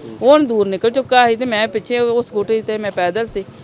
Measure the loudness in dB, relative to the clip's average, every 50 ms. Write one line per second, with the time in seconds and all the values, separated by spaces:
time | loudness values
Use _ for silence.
0 | -16 -16 -10 -2 4 4 6 6 4 2 0 0 0 0 -2 -2 -2 0 0 0
1 | -2 2 4 4 4 4 2 0 -2 -2 -2 0 -2 0 -2 -4 -6 -4 -2 -2
2 | 0 0 0 -2 -2 -4 -4 -4 -2 -2 -2 -2 -2 -4 -6 -4 -4 -6 -4 -2
3 | -2 0 0 -2 -4 -4 -6 -8 -10 -10 -14 -20